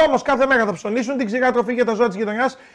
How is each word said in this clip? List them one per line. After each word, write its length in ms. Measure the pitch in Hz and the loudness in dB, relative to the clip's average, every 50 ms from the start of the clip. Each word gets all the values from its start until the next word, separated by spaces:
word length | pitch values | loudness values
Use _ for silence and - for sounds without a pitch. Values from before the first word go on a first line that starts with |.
| 320 311 | 4 4
όμως 140 | 277 233 | 4 0
κάθε 240 | - - 277 233 269 | 0 0 0 2 2
μέρα 200 | 262 269 247 226 | 2 2 2 2
θα 80 | 202 190 | 0 -2
ψωνίσουν 440 | 160 - - 214 247 240 220 285 254 | -6 -6 -4 -4 -4 -2 -2 -2 -4
την 80 | 240 | -4
ξηρά 260 | 202 208 254 254 254 | -2 -2 0 0 0
τροφή 220 | 254 247 220 202 247 | 2 0 0 -2 0
για 120 | 233 247 | -2 0
τα 80 | 233 226 | 0 2
ζώα 140 | 202 240 233 | 0 0 0
της 80 | 180 | 0
γειτονιάς 420 | 190 226 208 208 220 254 262 254 - - - _ | -2 -4 -4 -2 -2 -2 -2 -4 -6 -20 -20 _